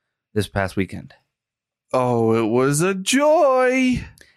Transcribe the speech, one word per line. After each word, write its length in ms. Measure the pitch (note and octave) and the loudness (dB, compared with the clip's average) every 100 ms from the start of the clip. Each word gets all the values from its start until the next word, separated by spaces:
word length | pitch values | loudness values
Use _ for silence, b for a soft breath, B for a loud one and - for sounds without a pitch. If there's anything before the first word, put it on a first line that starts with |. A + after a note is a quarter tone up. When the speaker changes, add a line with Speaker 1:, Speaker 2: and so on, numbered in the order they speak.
| _ _ _ | _ _ _
Speaker 1:
this 140 | G#2+ F#2+ | -6 -4
past 280 | G2+ F#2+ - | -4 -4 -4
weekend. 380 | F#2 F#2 - - _ _ _ _ _ _ _ | -6 -8 -18 -20 _ _ _ _ _ _ _
Speaker 2:
Oh, 400 | C3 B2 A#2+ A2+ | -2 0 0 2
it 160 | A2+ G#2+ | 2 0
was 320 | A#2+ C3+ C#3+ | 0 0 0
a 140 | F#3 F#3+ | -2 -4
joy. 1080 | F#3+ C4 D4 D#4+ C#4+ B3+ B3+ C4 B3+ A#3+ B B B | -2 0 4 4 4 2 2 0 0 -2 B B B